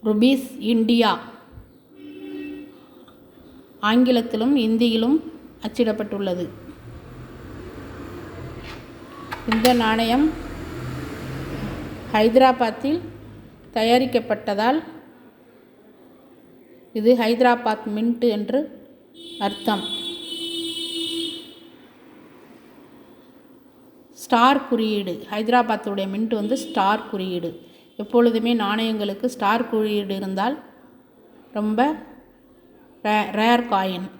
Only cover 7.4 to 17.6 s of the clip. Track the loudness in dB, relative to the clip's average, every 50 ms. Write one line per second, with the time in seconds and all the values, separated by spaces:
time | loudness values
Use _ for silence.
7.4 | -16 -16 -16 -14 -14 -14 -14 -14 -14 -14 -14 -14 -14 -12 -12 -14 -14 -14 -14 -14
8.4 | -12 -12 -12 -14 -14 -14 -14 -16 -16 -18 -18 -18 -18 -18 -18 -18 -14 -14 -12 -10
9.4 | -4 -2 0 4 4 4 4 4 4 2 2 2 2 2 4 4 4 2 0 -2
10.4 | -10 -12 -12 -12 -12 -12 -10 -10 -10 -8 -8 -8 -10 -10 -10 -10 -10 -10 -10 -8
11.4 | -8 -8 -8 -8 -8 -8 -8 -8 -10 -12 -12 -12 -12 -2 2 4 4 6 8 8
12.4 | 8 8 6 4 0 -2 -2 -4 -2 -2 -2 -2 -4 -8 -16 -16 -18 -20 -20 -20
13.4 | -20 -20 -20 -20 -20 -8 -2 0 4 4 6 4 4 4 0 0 0 0 -4 -4
14.4 | -2 -4 -2 0 2 2 2 0 -2 -6 -16 -18 -20 -20 -20 -20 -20 -20 _ _
15.4 | _ _ _ -20 _ -20 _ _ _ -20 -20 _ -20 -20 -20 -20 -20 -20 -20 -20
16.4 | -20 -20 -20 -20 -20 -20 -20 -20 -20 -10 _ 2 6 6 6 6 6 2 4 4
17.4 | 6 4 4 4